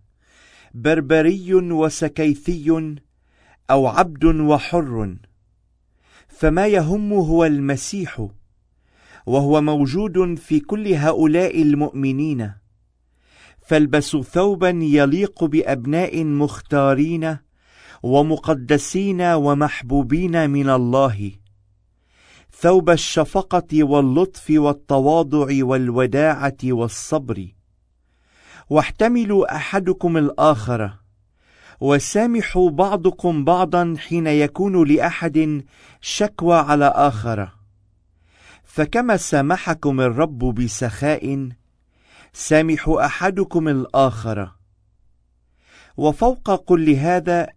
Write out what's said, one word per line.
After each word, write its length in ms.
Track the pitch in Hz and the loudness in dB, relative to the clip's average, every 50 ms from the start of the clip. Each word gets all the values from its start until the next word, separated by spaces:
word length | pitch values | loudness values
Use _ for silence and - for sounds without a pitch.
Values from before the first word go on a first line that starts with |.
| _ _ _ _ _ _ _ _ _ _ _ _ _ _ - | _ _ _ _ _ _ _ _ _ _ _ _ _ _ -18
بربري 800 | 120 117 151 160 160 151 135 160 160 156 165 185 196 185 175 190 | -4 -2 0 0 0 2 2 2 4 4 2 0 0 -2 0 0
وسكيثي، 1400 | 185 180 175 170 156 156 160 - - 165 151 151 - 160 156 143 143 - - 175 165 143 151 165 160 160 156 151 143 - _ _ _ _ _ _ _ _ _ _ _ _ - | 2 2 0 0 0 0 -2 -2 -4 -6 -4 -4 -2 0 0 0 -2 -4 -6 -6 -4 -2 0 0 0 -2 -6 -10 -14 -16 _ _ _ _ _ _ _ _ _ _ _ _ 0
أو 160 | 135 139 135 123 | 2 2 2 2
عبد 380 | 107 147 185 175 156 135 147 | 2 0 0 0 -2 0 2
وحر، 880 | 165 160 156 151 151 151 143 - - - 175 160 135 120 113 107 98 90 92 - _ _ _ _ _ _ _ _ _ _ _ _ _ _ _ _ _ _ _ _ _ | 2 2 2 2 2 0 0 0 -2 -2 -2 -2 -2 -4 -6 -6 -6 -8 -12 -18 _ _ _ _ _ _ _ _ _ _ _ _ _ _ _ _ _ _ _ _ _
فما 400 | - - - 156 151 175 196 214 | -8 -2 0 0 2 2 2 2
يهم 460 | 208 190 160 151 185 208 208 208 208 | 2 0 0 0 -2 -4 -4 -2 0
هو 320 | 202 175 151 160 170 165 | 0 0 2 2 2 2
المسيح، 800 | 160 151 143 139 139 139 135 - - - 202 180 - - - 110 101 - - - _ _ _ _ _ _ _ _ _ _ _ _ _ - - _ | 2 2 0 -2 -2 -4 -4 -6 -8 -8 -8 -8 -10 -8 -10 -10 -12 -12 -18 -20 _ _ _ _ _ _ _ _ _ _ _ _ _ -20 -16 _
وهو 360 | - 120 139 139 143 147 151 | -2 0 0 2 2 2 2
موجود 760 | 151 151 151 147 143 135 135 185 208 214 165 185 185 175 170 165 | 2 2 0 0 0 0 -2 -4 -4 -2 0 0 0 0 -2 -6
في 220 | - - - 151 | -4 -2 -2 -2
كل 280 | 147 - 208 214 214 208 | -2 -2 -6 -4 -2 -2
هؤلاء 760 | 185 147 143 156 165 - 160 156 151 170 185 180 - - | -2 0 2 0 2 2 2 2 4 2 2 0 0 2
المؤمنين. 920 | 156 147 147 143 147 151 - 139 135 135 131 135 151 156 147 123 113 104 101 101 _ _ _ _ _ _ _ _ _ _ _ _ _ _ _ _ - - _ _ | 2 2 2 2 0 -4 -4 -4 -4 -4 -2 -2 -4 -4 -4 -4 -6 -8 -10 -14 _ _ _ _ _ _ _ _ _ _ _ _ _ _ _ _ -20 -20 _ _
فالبسوا 600 | _ - 165 156 151 139 127 151 143 - - 147 127 | _ 0 2 2 2 2 2 0 -2 -2 -4 -4 -6
ثوباً 460 | - - 175 185 202 202 175 185 180 | -2 -2 0 0 0 0 0 0 0
يليق 720 | 180 170 165 151 143 147 143 139 143 180 202 196 - - 170 | 0 0 0 2 4 4 4 2 2 0 -2 -4 -2 -4 -4
بأبناء 800 | 156 139 160 - - 139 127 117 139 147 165 185 - - 165 160 | 0 0 0 0 0 -4 -4 -4 -2 -2 -2 -2 -2 -4 -4 -2
مختارين 1120 | 156 147 143 147 143 - - - - - 143 139 139 135 131 147 160 170 165 156 160 160 143 - _ _ _ _ _ _ _ - - - - - | -2 0 0 0 -2 -4 -8 -8 -4 0 2 2 2 2 2 0 0 -2 -4 -4 -4 -6 -8 -10 _ _ _ _ _ _ _ -20 -20 -20 -10 -4
ومقدسين 1160 | 120 127 143 147 156 160 147 - 156 160 139 123 120 151 139 - - - 180 196 196 190 175 | 0 2 2 4 2 0 -2 -2 -2 -2 -2 0 0 0 0 0 -2 -4 -4 -2 -2 -2 -2
ومحبوبين 1300 | 180 175 170 160 143 143 143 139 147 147 - - 135 120 131 139 139 117 135 165 180 180 165 170 160 147 | 0 0 0 2 2 2 2 0 0 -2 -4 -8 -6 -2 -2 -2 0 0 -2 -2 -2 -2 0 0 0 0
من 200 | 139 143 139 139 | 0 0 0 2
الله، 640 | 135 127 123 120 123 135 135 131 110 101 104 98 - - _ _ _ _ _ _ _ _ _ _ _ _ _ _ _ _ _ _ _ - _ _ | 0 0 0 0 2 2 0 0 -2 -4 -8 -10 -12 -14 _ _ _ _ _ _ _ _ _ _ _ _ _ _ _ _ _ _ _ -20 _ _
ثوب 380 | _ - - 170 185 185 170 170 | _ 0 2 4 4 4 4 4
الشفقة 920 | 170 156 - - - 165 156 - - 190 185 - - 180 170 - 160 156 151 | 2 2 0 -2 -2 -2 -2 -2 -2 -4 -4 -2 -2 -4 -2 0 0 2 2
واللطف 640 | 139 143 147 139 131 127 156 185 190 - - - - | 4 4 2 2 2 2 2 0 0 -2 -8 -4 0
والتواضع 1160 | 151 156 147 147 143 143 - - 143 139 131 143 156 165 160 139 135 151 143 135 139 135 135 | 2 2 2 2 0 -2 -4 -2 0 2 2 2 2 2 0 0 0 0 0 0 0 -2 0
والوداعة 920 | 123 131 131 127 123 117 120 127 123 110 139 151 156 120 - 139 139 135 - - | 0 0 0 -2 -2 0 0 0 0 0 0 0 0 0 0 -4 -6 -6 -4 -4
والصبر. 840 | 127 127 117 117 117 - - - - - 156 139 120 113 98 92 92 - _ _ _ _ _ _ _ _ _ _ _ _ _ _ _ _ _ _ _ - - - - | -4 -2 -2 -2 -4 -6 -10 -8 -6 -6 -6 -4 -6 -8 -10 -10 -14 -18 _ _ _ _ _ _ _ _ _ _ _ _ _ _ _ _ _ _ _ -20 -20 -8 0
واحتملوا 840 | 143 156 147 - - - 214 233 240 240 233 202 208 196 180 - - | 0 0 0 0 -2 0 0 2 2 0 0 2 2 2 2 2 -2
أحدكم 640 | 151 147 - - 202 185 175 185 185 180 175 165 160 | -6 -8 -4 -4 -2 -2 -2 -2 -2 -2 0 0 2
الآخر، 760 | 151 143 - - 139 156 151 117 104 120 123 113 107 101 - - _ _ _ _ _ _ _ _ _ _ _ _ _ - - _ | 0 0 0 2 2 2 2 0 -2 -4 -4 -4 -4 -6 -10 -14 _ _ _ _ _ _ _ _ _ _ _ _ _ -20 -12 _
وسامحوا 880 | - 135 143 143 - - - 202 226 240 233 233 196 - - 180 185 175 | 0 0 2 2 0 0 -2 0 0 0 0 -2 -4 -2 0 2 2 2
بعضكم 760 | 151 139 185 196 196 196 165 185 - - - 180 170 151 139 | 2 2 0 0 0 0 0 -2 -2 0 -2 -2 -2 0 2
بعضاً 500 | 156 175 180 185 175 160 175 175 170 165 151 | 2 2 2 2 0 0 0 0 0 -4 -6
حين 300 | - - 165 170 165 156 | -6 -6 -4 -4 -2 0
يكون 600 | 147 151 147 147 - - 190 202 190 180 160 139 | 2 2 2 0 -2 -4 -2 0 2 4 4 4
لأحد 760 | 147 - - 170 170 - 175 165 143 160 156 151 151 143 135 - _ _ _ - _ _ | 4 2 2 0 -2 -4 -6 -2 0 0 0 0 -2 -6 -8 -12 _ _ _ -20 _ _
شكوى 540 | - - - - 208 208 - - 170 170 170 | -12 -10 -4 -2 -2 -4 -2 -2 2 4 4
على 300 | 165 147 143 151 147 147 | 4 4 2 2 4 4
آخر. 640 | 139 - - 139 143 123 107 110 120 113 104 98 90 - _ _ _ _ _ _ _ _ _ _ _ _ _ _ _ _ _ _ - - _ _ | 2 4 4 2 2 0 -2 -6 -6 -4 -4 -6 -8 -12 _ _ _ _ _ _ _ _ _ _ _ _ _ _ _ _ _ _ -20 -20 _ _
فكما 540 | _ - - 156 147 - 233 247 247 214 180 | _ -4 -4 -2 0 0 0 2 2 0 0
سامحكم 840 | - - - 143 135 143 175 185 - 180 165 160 - 147 139 131 | 0 0 0 0 2 2 0 -2 -2 -6 -6 -2 -2 -2 0 2
الرب 380 | 131 123 113 123 160 - 143 120 | 0 0 2 0 -2 -2 -2 -4
بسخاء، 1120 | 123 127 120 107 123 117 - - 131 120 107 - 139 147 156 - - 123 139 139 135 127 123 - _ _ _ _ _ _ _ _ _ _ _ - - _ _ | -4 -4 -2 -2 -4 -4 -4 -6 -6 -6 -6 -4 -2 -2 -2 -2 -4 -6 -6 -6 -6 -8 -12 -16 _ _ _ _ _ _ _ _ _ _ _ -20 -20 _ _
سامحوا 720 | - - - 156 156 160 160 160 151 - - 160 - - | -14 -2 2 2 4 4 2 0 0 0 0 2 2 0
أحدكم 640 | 143 - - 180 190 190 185 190 - - 170 160 156 | 0 -2 -2 -2 -2 0 0 -2 0 0 0 0 2
الآخر. 840 | 143 131 127 - - 131 135 131 110 110 110 113 110 104 98 90 - _ _ _ _ _ _ _ _ _ _ _ _ _ _ _ _ _ _ _ _ _ _ _ _ - - _ _ - | 0 0 -2 0 2 2 2 2 0 -2 -6 -6 -6 -6 -6 -8 -12 _ _ _ _ _ _ _ _ _ _ _ _ _ _ _ _ _ _ _ _ _ _ _ _ -20 -20 _ _ -2
وفوق 580 | 135 151 147 - 226 240 262 - - - 196 | -2 0 0 2 2 0 0 0 -2 -2 -2
كل 340 | 180 - - 180 170 160 156 | -2 2 2 2 4 4 4
هذا، 580 | 147 135 143 165 180 180 156 180 175 175 165 - - | 2 2 2 0 0 0 0 0 0 -2 -2 -4 -8